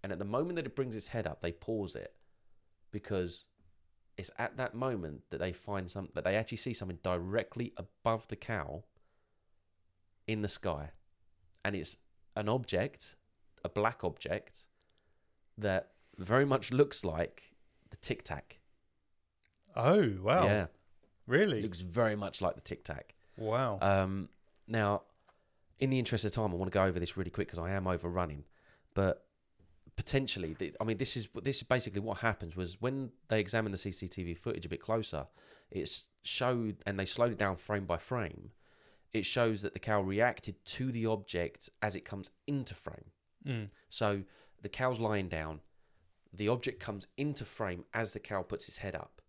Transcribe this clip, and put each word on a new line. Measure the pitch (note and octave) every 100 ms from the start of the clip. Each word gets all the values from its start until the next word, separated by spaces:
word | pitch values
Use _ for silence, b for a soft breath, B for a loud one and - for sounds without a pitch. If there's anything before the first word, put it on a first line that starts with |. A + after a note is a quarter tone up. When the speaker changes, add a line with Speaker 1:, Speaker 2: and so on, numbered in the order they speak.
Speaker 1:
And | G2
at | F#2
the | G2+
moment | A#2 E3 E3+
that | C#3
it | -
brings | C3 A2
its | -
head | A#2 F2
up, | D2+
they | E2+
pause | E2+ - A2+ F#2+ A1+
it, | G1+ - - _ - - _ _ -
because | G#2 - G2 F2+ - - _ - _ _ _ _ -
it's | F#2 -
at | A#2+ B2
that | B2+ A2+
moment | C3 A2+ D#2+ D2 -
that | -
they | F#2
find | F2 - G2+ F#2
some-, | G2+ F#2
that | - F2+
they | G2+
actually | A#2 A2+
see | -
something | A2+ F#2 E2+
directly | F#2 F2+ F2+ G#2+ - - A#2+ -
above | F#2 _ A#2 A2+ -
the | G#3+
cow | - G#2+ C#2+ D2+ - _ _ _ _ _ _ _ _ _ _ _ _ _ -
in | A2
the | G#2
sky. | - F#2+ D2+ D2 - _ _ _ _ _ -
And | G2+ G2
it's | D2+ - _ _ - -
an | G#2
object, | B2+ A#2+ F2+ B2 - - - _ _ _ _
a | -
black | - A2 A2+
object, | F2+ - - F#2 - - - _ _ _ _ _ _ _ _ -
that | G#2 F#2+ - _ _ -
very | F#2 B2 C#3+
much | C3+ -
looks | B2 D3 - F#2
like | D#2 E2+ - - _ _ _ _
the | -
Tic | - -
Tac. | - D2 - - _ _ _ _ _ _ _ _ _ _ _ -
Speaker 2:
Oh, | A#2+ G3+ C#3+ F#2+
wow. | G2 D#3+ C#3+
Speaker 1:
Yeah. | G#2 F2 - _ - _ _ -
Speaker 2:
Really? | C3+ G#3 A#2
Speaker 1:
It |
looks | G#2 E2+
very | F2+ G2 A2+ G#2
much | G2+ -
like | F#2 -
the |
Tic | - -
Tac. | - D2 - - _ -
Speaker 2:
Wow. | A2 A#2 C3 G2
Speaker 1:
Um, | G2 G2 F#2+ G2 F2+ _ _ _ -
now, | A2+ G#2 G2+ - _ _ _ _ _ _ _
in | C3+
the | C3
interest | A#2 A2+ G#2+
of |
time, | G#2 G#2+
I | F2
wanna | F#2+
go | G2
over | F#2+ F2
this | E2+ -
really | F2+
quick | F#2+ G2
'cause | E2+
I | E2+
am | G2 F#2
overrunning. | F2 E2+ F2 F2 D2 - b b b b
But | - F#2+ - _ _ _ _ - - - -
potentially, | - C#3 C3 - E2
the, | D#2 F2 -
I |
mean, | A2 G#2+
this | C3 B2+
is, | G#2 A2+
this | C3+ C3+
is |
basically | - B2+ A#2 G2+
what | A2 G2
happens | A#2 G#2 E2+ F2
was | F2 F2+
when | A#2+ C3+ B2+ - _
they | A2
examined | F#2+ A2+ A2
the | G2
C | G2+
C | F2+ F2+
T | -
V | F2 E2
footage | - F#2+ E2
a |
bit | -
closer, | - A2+ G#2 D#2 C#2 b b b b
it's | F#2+ D2 - - _
showed, | - - B2 B2 A2+ G#2 -
and | G2
they | F#2+
slowed | - A#2+
it | G#2
down | G2+ F#2
frame | - G#2 F#2
by | E2+
frame, | - B2+ G2 - - - b b b b b
it | A2 F#2+
shows | - A#2 G#2+
that | G2+
the | -
cow | - G#2
reacted | F#2+ G2 A#2+ A#2 - F#2+ -
to | - C3
the | A#2 A2
object | A2 G2 F2+ F2 - - _
as | G#2+ F#2+
it | -
comes | G2+ - _ -
into | C#3+ B2+ F#2
frame. | - - - _ _ _ C#3+
Speaker 2:
Mm. | A#2+ G#2 b b
Speaker 1:
So | - A2 G2+ F#2+ b b b
the | G2+
cow's | - B2+ A#2+
lying | A2 G#2 F#2
down, | E2 D#2 D2+ - _ _ _ _ _ _
the | F#2 G#2
object | A2+ B2+ F#2+
comes | - G2+ - -
into | C#3+ C#3 A2+
frame | - G#2 F2 -
as | A2+ G#2+
the | -
cow | - G2+
puts | F2+ - -
its | -
head | G2 D#2+
up. | - -